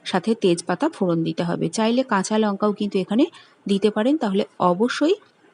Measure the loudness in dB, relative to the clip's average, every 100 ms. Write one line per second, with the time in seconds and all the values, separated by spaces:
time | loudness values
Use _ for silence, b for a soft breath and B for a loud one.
0 | -4 -2 -2 0 2 0 -2 -2 -2 -2
1 | 0 0 -2 -4 -4 -2 -4 -2 0 0
2 | 0 -2 0 0 0 0 -2 -2 -2 -2
3 | 0 0 0 B B B -2 0 2 2
4 | 0 0 0 -2 -4 0 0 2 0 0
5 | 0 0 -4 _ _